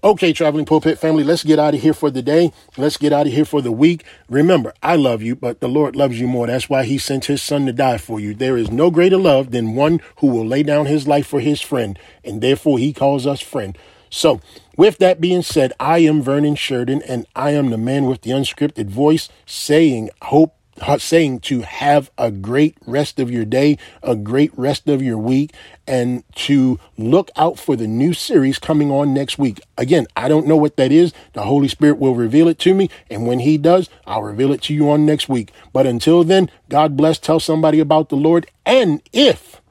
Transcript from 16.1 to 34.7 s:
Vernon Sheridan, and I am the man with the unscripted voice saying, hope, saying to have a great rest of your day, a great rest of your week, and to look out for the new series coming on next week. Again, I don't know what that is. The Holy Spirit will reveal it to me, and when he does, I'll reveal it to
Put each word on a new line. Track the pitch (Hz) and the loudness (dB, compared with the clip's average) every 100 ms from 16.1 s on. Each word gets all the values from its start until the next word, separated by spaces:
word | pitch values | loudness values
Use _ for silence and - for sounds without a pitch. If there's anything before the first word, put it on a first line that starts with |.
| 151 | 2
Vernon | 127 143 147 | 0 0 0
Sheridan, | 147 - 131 123 139 | -2 -4 -4 -2 -4
and | - 123 117 | -4 -8 -8
I | - 139 | -6 -2
am | 147 135 | 0 0
the | 113 | -2
man | 113 139 135 | -2 -2 -2
with | 131 | -4
the | 110 | -4
unscripted | 131 131 - 147 - 104 | -4 -4 -4 -4 -4 -10
voice | 101 147 160 - _ | 0 2 2 -2 _
saying, | _ - - 147 160 123 110 - | _ -14 0 2 2 0 -6 -12
hope, | - 143 160 _ _ - - 143 | -2 2 2 _ _ -14 -2 -2
saying | - 165 156 123 | 2 0 0 -4
to | - 127 | -4 -6
have | 113 - 143 143 131 - | -6 -6 2 2 0 -6
a | 117 | -6
great | 101 98 127 156 - - | -4 -6 0 0 -2 -6
rest | 127 147 - | -4 -4 -4
of | 123 | -6
your | 123 | -4
day, | 110 127 147 147 - - | -2 0 2 0 -4 -12
a | - | -4
great | 113 104 127 147 - | -4 -2 0 0 0
rest | 131 143 - | -4 -4 -2
of | 139 | -2
your | 131 113 | -2 -4
week, | 110 131 151 - - - - | 0 0 -2 -8 -20 -20 -6
and | 131 123 123 _ - | -4 -2 -6 _ -12
to | - 143 131 123 _ - | 0 2 2 -2 _ -8
look | 110 165 196 - | 0 0 0 -2
out | 156 - | -2 -2
for | - | -4
the | 127 110 | -4 -2
new | 110 147 | 0 0
series | 170 - - 135 135 | 0 0 2 2 -2
coming | - 156 147 | -2 0 2
on | 139 143 | 0 0
next | 139 139 - | -2 -4 -2
week. | 135 101 _ - | -4 -4 _ -8
Again, | 123 160 120 - | 0 2 0 -6
I | 131 | 0
don't | 151 147 | 0 4
know | 156 | 2
what | 151 - | 2 0
that | 131 | 2
is. | 151 175 - - | 4 4 0 -16
The | - | -10
Holy | 104 139 139 | -2 0 0
Spirit | - 147 147 | 2 2 2
will | 135 | 0
reveal | 123 117 139 165 | 0 0 4 2
it | 160 | 2
to | 180 | 2
me, | 190 185 - _ | 2 0 -4 _
and | 104 117 | -6 -2
when | 123 | 0
he | 127 156 | 0 2
does, | 151 180 180 _ - | 4 2 0 _ -8
I'll | 110 | -8
reveal | 107 104 135 | -6 -2 -2
it | 143 | -2
to | - | -4